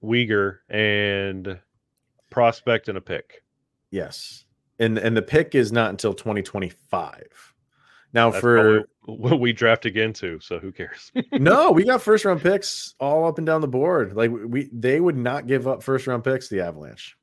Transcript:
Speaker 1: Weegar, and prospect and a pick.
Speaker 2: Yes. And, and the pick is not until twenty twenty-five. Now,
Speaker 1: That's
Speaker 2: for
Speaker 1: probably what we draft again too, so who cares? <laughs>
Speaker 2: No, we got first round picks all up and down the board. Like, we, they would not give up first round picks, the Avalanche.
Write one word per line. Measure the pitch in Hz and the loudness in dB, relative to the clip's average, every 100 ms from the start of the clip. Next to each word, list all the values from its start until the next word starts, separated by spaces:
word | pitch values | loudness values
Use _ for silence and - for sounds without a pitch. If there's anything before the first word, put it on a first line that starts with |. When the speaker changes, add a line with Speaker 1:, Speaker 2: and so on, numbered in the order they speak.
Speaker 1:
Weegar, | 107 120 110 104 98 95 - | -2 0 2 0 0 -4 -8
and | 104 107 104 101 98 98 95 95 90 _ _ _ _ _ _ _ | -2 0 0 0 -2 -4 -8 -12 -14 _ _ _ _ _ _ _
prospect | 127 117 - 123 113 - | 2 2 2 -2 -2 -2
and | 95 | -10
a | |
pick. | - 90 - - _ _ _ _ _ | -8 -10 -12 -20 _ _ _ _ _
Speaker 2:
Yes. | 95 78 - - - _ _ _ - | -10 -10 -12 -18 -20 _ _ _ -2
And, | 113 110 | -2 0
and | 113 113 | 0 -2
the | |
pick | - 156 165 139 | 2 0 2 2
is | 110 | 2
not | 117 110 | 0 -2
until | 98 107 | -2 -4
twenty | 92 - 104 | -4 -6 -6
twenty-five. | 95 101 90 - - 92 80 - - _ - _ _ _ _ _ _ | -6 -6 -8 -10 -6 -6 -6 -14 -20 _ -20 _ _ _ _ _ _
Now, | 117 117 | 2 4
Speaker 1:
That's | 95 | 4
Speaker 2:
for | 120 117 110 107 107 _ - | 4 6 6 4 2 _ -16
Speaker 1:
probably | 110 120 | -4 0
what | 151 | 2
we | 120 | 2
draft | 110 117 113 113 | 2 4 2 0
again | 104 110 | -2 -2
too, | 107 92 80 | -4 -10 -10
so | - 87 | -10 -10
who | 95 | -10
cares? | - 90 - - 254 | -12 -14 -16 -10 -8
<laughs> | - | -4
Speaker 2:
No, | 277 151 247 339 | 2 4 4 4
we | 165 | 4
got | 220 254 | 4 2
first | 208 214 | 2 2
round | 202 170 | 2 0
picks | 175 196 - - - - | 2 0 -2 -10 -12 -6
all | 139 156 165 | 0 2 0
up | 160 | -2
and | 160 | -2
down | 160 | -2
the | 147 | 0
board. | 127 160 170 98 101 | 0 0 0 -2 0
Like, | 117 | 0
we, | 117 113 127 139 | -2 -6 -6 -6
they | 117 127 147 | -4 0 2
would | 180 135 | 2 0
not | 123 143 135 | -2 -4 -2
give | 135 131 | -2 -2
up | 131 | -4
first | - 131 131 | -2 -2 -2
round | 123 | -4
picks, | 131 131 131 | -2 -4 -4
the | 98 | -6
Avalanche. | 87 76 71 53 - _ | -4 -8 -16 -20 -20 _